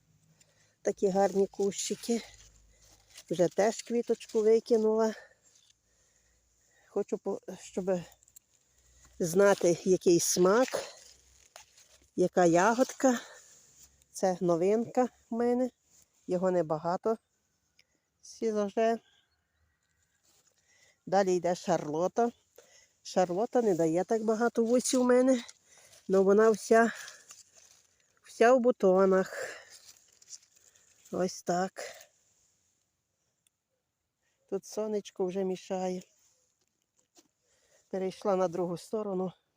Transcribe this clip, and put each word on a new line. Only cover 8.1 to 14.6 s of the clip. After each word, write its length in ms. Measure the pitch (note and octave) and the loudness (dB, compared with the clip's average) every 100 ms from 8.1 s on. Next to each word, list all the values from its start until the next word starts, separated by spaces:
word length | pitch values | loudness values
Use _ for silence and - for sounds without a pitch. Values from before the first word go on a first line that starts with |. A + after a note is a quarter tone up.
| _ _ - _ _ _ _ _ _ - - | _ _ -20 _ _ _ _ _ _ -20 -6
знати, 600 | F3 F3+ G3+ F#3+ F3 E3 | -2 4 4 4 2 0
який 360 | F#3+ F3+ G3 E3+ | 0 0 4 2
смак, 480 | - - F3+ A3 C4 - - - - - _ _ _ - - _ _ _ _ - | 2 2 4 4 0 -4 -10 -18 -20 -20 _ _ _ -20 -20 _ _ _ _ -2
яка 280 | F3+ - | 0 2
ягодка. 760 | F3 E3+ G3 A#3 C4 - C4+ A#3 - - - - _ _ - _ _ | 4 4 2 2 -2 0 0 0 -6 -20 -20 -20 _ _ -20 _ _
Це 240 | - G3 F3 | -4 -4 0
новинка 680 | F3 E3 | 0 0